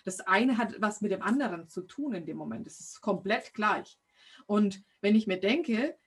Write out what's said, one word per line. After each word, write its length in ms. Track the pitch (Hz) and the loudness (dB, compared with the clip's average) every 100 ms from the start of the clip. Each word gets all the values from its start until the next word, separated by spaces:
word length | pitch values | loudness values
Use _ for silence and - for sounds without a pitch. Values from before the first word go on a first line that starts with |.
Das 160 | 190 - | -10 -6
eine 360 | - 190 254 233 | 2 4 4 2
hat 200 | 220 - | -2 -2
was 220 | 214 - | -4 -2
mit 100 | 208 | -2
dem 100 | 185 | -2
anderen 460 | 196 269 233 170 165 | 0 0 0 -4 -10
zu 140 | 185 | -12
tun 320 | 180 - 285 | -12 -8 -6
in 100 | 185 | -6
dem 140 | 156 156 | -8 -8
Moment. 280 | 156 226 - | -8 -10 -12
Das 140 | - | -16
ist 200 | - - | -18 -8
komplett 500 | 208 180 190 240 - | -2 -2 0 -2 -4
gleich. 460 | - 214 185 - - _ _ - - - | -2 0 0 -4 -18 _ _ -20 -12 0
Und 360 | 208 202 - - _ | 2 2 0 -16 _
wenn 120 | 202 | 4
ich 120 | 220 202 | 4 4
mir 120 | 185 | 0
denke, 600 | 196 302 311 220 302 - | 2 2 2 0 -2 -4